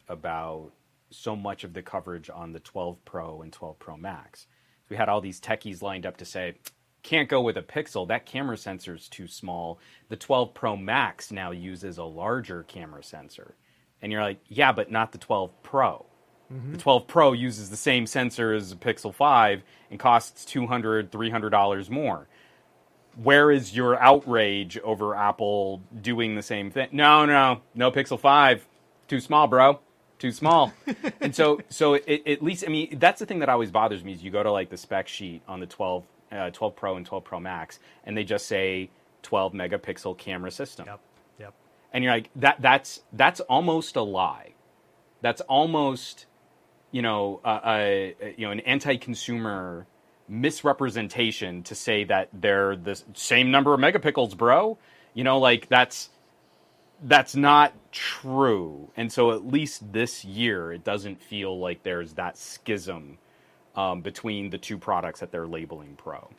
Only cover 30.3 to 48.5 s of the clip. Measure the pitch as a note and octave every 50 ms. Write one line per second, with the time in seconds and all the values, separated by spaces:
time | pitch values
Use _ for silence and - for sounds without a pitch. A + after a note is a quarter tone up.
30.3 | A2+ - D3+ D#3 E3+ D#3+ C#3 A2 - - _ C#4+ B3+ - - C4 - - D4 F3+
31.3 | B2+ - D#3+ D3+ D3 D3 - - - - D#3 D3 C#3+ C#3+ - - D3 D3+ - D3+
32.3 | C#3+ - D3+ E3 F#3+ F3 F#3+ E3 D#3 D#3 D#3+ - D3+ C3 E3 F3+ - - A3 -
33.3 | G3+ E3+ C#3+ C3 B2+ A#2+ A#2 G2 F2 A2 A2 A2+ G#2 F2+ F2 G2 F#2+ E2+ F2 F#2+
34.3 | F#2 G#2 G#2 G#2+ G#2 G2 F#2 - F#2+ F2+ - - G#2 F#2+ F#2 - - - G2+ F2+
35.3 | E2 E2 - - F#2+ F#2 F#2 F2+ - - G2+ F#2 F2+ F2+ F2+ _ _ _ _ _
36.3 | G#2+ G2+ F#2 F2 E2+ - A2 G#2 - - - G2 F#2 F2+ F2+ - G2 F#2+ F2+ -
37.3 | F#2+ F2 F2 F#2 F#2 E2+ D#2+ - - - _ _ _ _ _ - G#2+ G#2+ G#2 F2+
38.3 | G#2+ G2+ - - A2 F#2+ F#2+ F#2+ F#2 F#2 F#2+ F#2+ _ _ _ _ _ _ - -
39.3 | A2+ G2 F#2+ F#2 G#2 G2 F2+ F2+ G#2 F#2+ - - F#2 - - F#2+ F2+ - - G2+
40.3 | F#2 F#2 F2+ F2+ - - C3+ - - - F2 G#2 G2+ G2+ _ _ _ _ _ _
41.3 | _ - G#2+ G2+ - _ _ _ _ _ _ _ - B2+ B2+ B2+ A#2+ A#2 A2+ -
42.3 | - C3 B2 C#3 - - - C3 C3 C#3 - - - - - _ - G#2+ C3+ -
43.3 | C3+ - - - B2+ C3 F3+ E3+ D#3+ E3 D#3 - - C3 A2+ G2+ G2 F#2 F#2 D#2
44.3 | C2 A1 G1+ - _ _ _ _ _ _ _ _ _ _ _ _ _ _ - A#2
45.3 | A#2 - - - C3 C#3 D#3 E3 D#3+ D3+ C#3+ C3+ C3 A#2+ - - - - - _
46.3 | _ _ _ _ _ _ _ _ _ _ _ _ - B2 A#2 A2+ G#2+ G#2 G2+ G2+
47.3 | G2 - - A#2 G#2+ G#2+ - A#2 A2 G#2+ G#2 G2+ G2+ G2 G2 F#2 E2+ - G#2 G#2+
48.3 | - A#2 A2 G2+